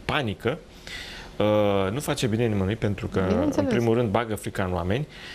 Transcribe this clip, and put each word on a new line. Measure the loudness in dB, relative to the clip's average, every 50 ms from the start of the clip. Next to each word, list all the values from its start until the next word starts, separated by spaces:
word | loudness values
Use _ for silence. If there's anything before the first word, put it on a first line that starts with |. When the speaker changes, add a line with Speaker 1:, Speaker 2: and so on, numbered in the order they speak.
| -4
Speaker 1:
panică, | -2 -2 0 0 -2 -4 -2 -2 -4 -4 -4 -8 -18 -20 -18 -16 -14 -12 -12 -12 -12 -14 -14 -16 -8 -2
uh, | 0 2 4 4 4 4 4 2 2 0 0
nu | -2 -2
face | -2 -2 -2 0 0
bine | 0 2 2 2
nimănui, | 2 2 2 0 0 0
pentru | 0 0 -2 -2 -2 -4
că, | -2 0 0
în | 2
Speaker 2:
Bineînțeles. | 2 2 2 2 2 2 2 2 2
Speaker 1:
primul | 2 2 4 4 4
rând, | 4 4 2
bagă | 2 2 0 0 -4
frica | -6 -6 -6 -4 -2 -2
în | 0 0
oameni | 0 0 0 0 -2 -2 -6 -10 -14 -16 -16